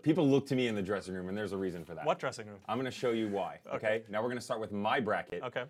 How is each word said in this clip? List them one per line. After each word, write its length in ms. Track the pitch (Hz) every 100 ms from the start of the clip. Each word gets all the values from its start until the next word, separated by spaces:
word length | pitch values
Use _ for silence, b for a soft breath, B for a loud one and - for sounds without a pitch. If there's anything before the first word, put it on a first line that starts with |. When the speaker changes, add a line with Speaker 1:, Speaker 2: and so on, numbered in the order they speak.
Speaker 1:
People 240 | 151 165 139
look 180 | 139 139
to 100 | 131
me 100 | 120
in 80 | 104
the 60 |
dressing 320 | 92 98 85
room, 160 | 92 90
and 80 | 104
there's 160 | 101
a 40 | 95
reason 280 | 95 87 82
for 100 | 80
that. 100 | 147
Speaker 2:
What 140 | 185
dressing 280 | 139 117 104
room? 100 | 98 -
Speaker 1:
I'm 100 | 117
gonna 140 | 131
show 200 | - 123
you 180 | 117 107
why, 300 | 101 85 71 -
okay? 80 | 135
Speaker 2:
Okay. 260 | 110 113 110
Speaker 1:
Now 120 | 107
we're 60 | 123
gonna 140 | 123
start 180 | 117 117
with 140 | 104
my 260 | 101 107 135
bracket, 420 | 107 92 - 87
Speaker 2:
Okay. 220 | 127 127